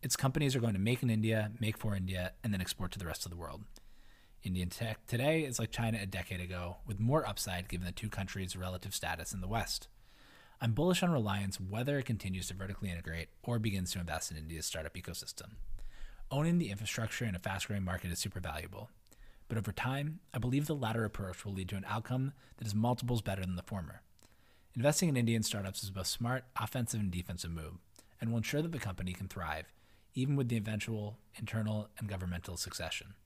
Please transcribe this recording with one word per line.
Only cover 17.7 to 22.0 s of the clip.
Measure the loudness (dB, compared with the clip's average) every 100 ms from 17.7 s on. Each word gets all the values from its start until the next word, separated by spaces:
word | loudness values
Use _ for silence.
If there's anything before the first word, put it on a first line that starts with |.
| 0
market | 2 0 0
is | -2
super | -2 -2
valuable. | -4 -4 -6 -8 -12 -14 -20 -20 -18 -18 -2
But | 0
over | 0
time, | 0 0 2 0 -4 -6
I | 0
believe | 4 4 4
the |
latter | 2 2 2
approach | 2 0 -4 -4
will | -4
lead | -2 -2
to | -2
an | 0
outcome | -2